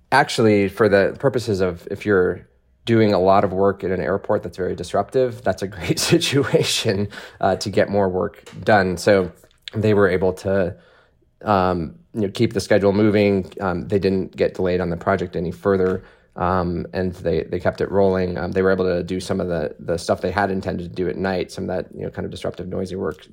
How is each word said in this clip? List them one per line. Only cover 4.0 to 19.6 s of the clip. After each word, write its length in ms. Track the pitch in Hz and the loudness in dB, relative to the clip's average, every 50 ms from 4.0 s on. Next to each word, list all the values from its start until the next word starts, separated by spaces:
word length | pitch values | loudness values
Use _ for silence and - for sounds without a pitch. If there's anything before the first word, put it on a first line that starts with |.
airport 400 | 71 76 95 98 - - 107 90 | -2 -2 -2 -2 -2 -2 -2 -2
that's 160 | - 90 - | -2 -6 -6
very 180 | 95 90 90 92 | -6 -4 -4 -4
disruptive, 680 | 87 87 - - 98 - - - 131 127 120 110 113 - | -6 -6 -2 -2 -2 -2 0 0 0 0 0 -2 -4 -4
that's 180 | 98 92 - | -4 -4 -4
a 60 | 101 | -6
great 320 | 95 104 90 82 - - - | -10 -8 -6 -4 -4 -2 -2
<laughs> 140 | - - 175 | 0 2 2
situation, 960 | 165 - - 131 143 - - - 117 113 - - - - 110 95 98 101 - - - - - - - | 2 2 2 0 0 2 2 2 2 2 0 -2 -2 0 0 0 0 -2 -4 -8 -12 -18 -18 -6 -2
uh, 160 | - 98 95 | 0 0 0
to 120 | - - 104 | 0 -2 -2
get 200 | 95 104 90 85 | 0 0 0 2
more 200 | 101 101 98 92 | 2 2 2 2
work 340 | 90 90 87 - - - - - - - 98 | 0 -2 -4 -4 -8 -12 -20 -20 -18 -4 2
done. 340 | 113 107 98 92 92 87 | 4 4 4 4 2 -2
So 340 | - - 110 101 98 90 87 - - _ _ _ _ - - - | 0 2 4 4 4 2 0 -6 -14 _ _ _ _ -16 -10 -4
they 200 | 110 104 107 104 | 0 2 2 4
were 160 | 101 101 90 | 4 4 4
able 240 | 90 90 95 92 90 | 2 2 0 0 -2
to, 420 | - - 95 98 98 87 85 98 - _ _ _ _ _ _ _ _ _ _ _ - - | -2 -2 -2 0 0 0 -2 -4 -10 _ _ _ _ _ _ _ _ _ _ _ -8 -2
um, 520 | 107 104 95 92 92 90 87 78 62 - - _ _ - | 0 2 2 2 2 0 -2 -4 -6 -10 -14 _ _ -6
you 80 | 117 | -4
know, 80 | 101 95 | -4 -2
keep 240 | - - 113 113 117 | 0 0 0 0 0
the 60 | 101 | -2
schedule 320 | - - 107 98 98 101 | 0 2 2 4 4 4
moving. 600 | 95 104 110 107 98 107 101 101 98 95 87 - - - | 4 4 4 4 4 4 4 4 2 0 -2 -6 -8 -6
Um, 260 | 98 92 87 85 - | -4 -4 -4 -4 -2
they 120 | 107 107 95 | -2 0 0
didn't 360 | 98 95 95 95 85 - - | 2 2 0 0 -4 -4 -2
get 200 | - 92 - - | -2 -2 -2 0
delayed 260 | - 92 90 90 90 | -2 -2 0 0 0
on 80 | 90 85 | -2 -2
the 80 | 85 | -4
project 380 | 85 - 95 98 90 95 87 - | -4 -2 0 0 0 -2 -4 -6
any 160 | 85 85 82 | -6 -6 -6
further, 520 | 85 - - 101 98 92 92 92 95 95 - - _ _ _ _ - | -6 -4 0 0 2 2 2 0 -2 -4 -8 -12 _ _ _ _ -8
um, 520 | - 90 87 92 92 87 87 85 87 - - | -4 -2 0 0 0 0 -2 -4 -4 -6 -6
and 220 | - 95 92 92 90 | -4 -4 -4 -4 -6
they, 300 | - - 85 82 80 - | -4 -4 -2 -2 -2 -2
they 160 | - 92 90 | -4 -4 -4
kept 220 | - 95 - - | -2 -2 -2 -2
it 100 | - - | -4 -2
rolling. 460 | 90 98 98 95 92 92 92 90 87 | 2 2 2 2 2 0 -2 -2 -4
Um, 140 | - 90 92 - | -6 -6 -4 0
they 100 | 95 95 | 2 2
were 80 | 95 | 2
able 140 | 95 92 92 | 2 2 0
to 180 | 92 87 87 87 | 0 -2 -2 -4
do 160 | 85 92 92 | -4 -6 -6
some 200 | - - 98 95 | -4 -4 -4 -2
of 80 | 90 | -2
the, 280 | 90 85 78 | -2 -2 -4